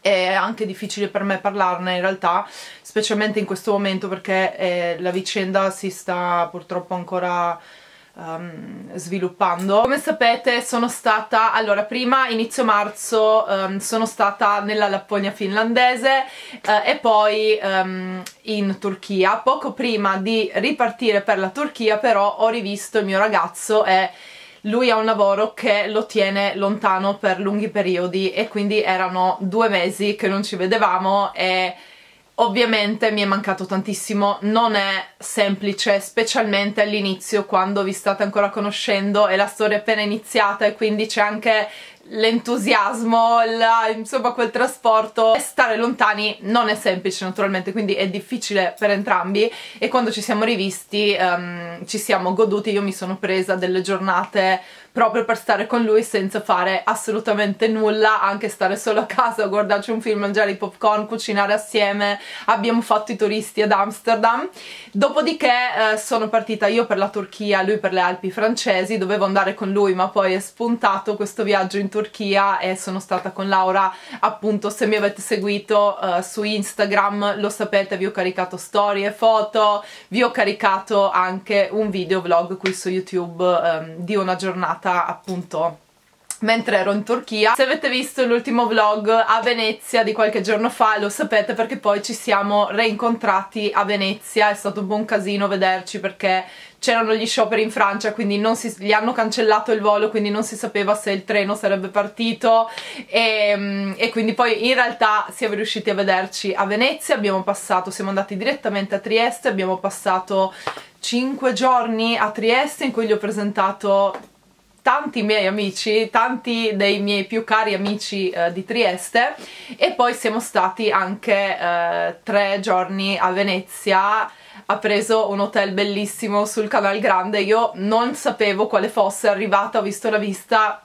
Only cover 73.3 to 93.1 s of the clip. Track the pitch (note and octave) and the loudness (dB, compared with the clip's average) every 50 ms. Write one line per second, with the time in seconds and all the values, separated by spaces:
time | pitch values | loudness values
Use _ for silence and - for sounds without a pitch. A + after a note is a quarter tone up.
73.3 | F#3+ - F#3+ G3 G3 F#3+ F#3+ F#3 F#3+ G3 G3 F#3+ F#3 - - - C4 A#3 - G#3 | -8 -6 -2 0 2 2 2 2 2 2 2 0 -2 -6 -16 -16 -8 -2 -2 -2
74.3 | G#3+ - - G#3+ G#3+ G3+ G#3 G#3 G#3 - A#3+ G#3 G#3+ G#3+ G#3 G3+ G3+ - G3 - | -2 0 -2 -2 -2 0 -2 -4 -4 -2 0 0 0 2 0 0 -2 -2 -6 -4
75.3 | A3+ G3 F#3 G3+ G3+ G3+ G#3 - A3 G#3 G#3 G#3 F#3+ - - F#3+ F3 F3 F3 - | -4 -2 -2 -2 -2 -4 -2 2 2 4 4 4 2 0 -2 -2 0 -2 -2 -4
76.3 | - - G#3 G#3 G#3+ G#3+ G3+ - - - G3+ G3+ G3+ G#3 G3 G3+ G3+ G3+ G3+ G3+ | -6 -4 -4 -2 -2 -2 -4 -6 -2 -2 0 2 2 2 2 2 0 0 -2 -2
77.3 | G3+ G3+ G#3 G#3 G#3 - A3 G#3 G#3+ G3+ G3 F#3+ G#3 F#3 F#3+ F#3+ - - F#3 F#3 | -2 0 -2 -4 -4 -4 -6 0 0 0 0 0 -2 -2 -2 -4 -2 -2 -4 -2
78.3 | F#3 - F3+ F3+ - F3 - - - G#3 G3+ G#3 G3+ G3+ G3 G3+ G3+ - - A3+ | -2 -4 -6 -6 -6 -12 -14 -2 0 2 2 2 2 0 -2 -4 -4 2 4 4
79.3 | A3 G#3+ G#3+ G#3+ - A3+ G#3+ G#3 G#3 G#3 G#3 - - - - _ - A3 B3 B3 | 4 4 2 0 2 2 4 4 2 2 -2 -8 -18 -20 -18 _ 0 2 2 2
80.3 | B3 - G#3+ G3 G#3 G#3 - G3+ F#3+ F#3 F#3+ - A3 G3+ G3 G3 - F#3 F3+ F#3 | 2 2 0 0 0 0 0 2 2 0 -2 0 2 2 2 4 4 2 0 0
81.3 | F#3 G3 F#3+ - G#3 G3+ G3 - - G#3 A3 G#3+ F#3 F#3+ F3+ D#3+ F#3+ F#3+ E3+ F3 | -2 -6 -6 0 2 2 2 2 0 -2 -2 -2 -2 -4 -2 0 0 -2 2 2
82.3 | F3 E3+ E3+ F3 F#3+ F#3 - F#3+ F#3+ - - F#3+ F#3 F#3+ F#3 F#3 - F#3 F3 E3+ | 2 2 2 0 -6 -4 -4 -4 -4 -2 -4 -4 -2 -2 -4 -2 -4 -4 -4 -4
83.3 | E3+ E3 F#3 F3+ F3+ E3+ - E3+ E3 D#3+ D#3+ D#3+ D#3+ E3 F3+ F3 G#3+ G3+ F#3+ F#3 | -4 0 2 2 2 4 2 0 0 -2 -4 -10 -10 -12 -8 -2 -2 -2 0 0
84.3 | F#3 F3+ F#3+ F#3+ F3+ F3+ F#3 D#3+ E3+ - - G3 F3+ F3+ E3 - - - - - | -2 -2 -2 -4 -4 -2 -2 -4 -4 -4 -2 -2 0 0 0 -2 -4 -10 -8 -8
85.3 | F#3 F3+ F3 F3 - D#3+ D#3 E3+ D#3+ - _ _ _ _ _ _ _ _ _ _ | -8 -8 -8 -6 -4 -2 -2 -2 -4 -6 _ _ _ _ _ _ _ _ _ _
86.3 | - - - G#3+ A3+ A#3 A3+ - G#3+ G3 F#3 G3 G3+ G#3 G#3 - A#3 B3 B3+ - | -10 -6 0 0 0 0 0 0 2 2 2 2 0 -2 0 0 -2 -2 -2 -4
87.3 | A3+ G#3+ G#3+ G#3+ A#3+ B3 C4+ C4 C#4+ D#4 - C#4 B3 B3+ A#3 - - - B3+ A#3+ | -2 2 4 4 4 4 2 2 2 0 0 -2 0 0 -2 -4 -2 0 2 2
88.3 | A#3 A#3+ A#3 - A#3 A#3 A#3+ A3 A3+ A3 G#3+ G#3+ G#3 A3 G#3 G#3 A3+ A3+ A3+ A3+ | 2 2 0 0 0 2 2 2 4 4 4 4 2 2 2 2 4 4 4 4
89.3 | G#3+ A3+ A#3 B3 A#3+ A#3 A3 A3 A3 - - - - A#3 A3+ G#3+ A3 A3+ A3 G#3+ | 2 2 2 0 0 0 0 -2 -4 -4 -8 -2 0 2 2 2 2 2 0 2
90.3 | G#3 G#3+ F#3+ F#3+ A3 G#3 A3 A3+ - - A#3+ G#3+ G#3+ G#3 G#3 G3+ G3+ - D#4 - | 2 -2 0 0 0 0 0 -2 0 2 2 2 2 0 -2 -4 -2 -4 -4 0
91.3 | - G#3+ G#3+ - A3+ G3+ A3+ A3 B3+ - - A3 G3+ G#3 G3+ - A#3 - - - | 2 0 2 0 0 -2 -2 -4 -4 -4 0 0 0 0 0 -6 -8 -8 -2 0
92.3 | G#3 G3 G3+ G#3 G#3 G#3 G#3 - - G#3 A#3 A3+ G#3 G#3 A#3+ A#3 | 2 2 2 2 2 2 2 2 2 0 0 0 0 0 0 0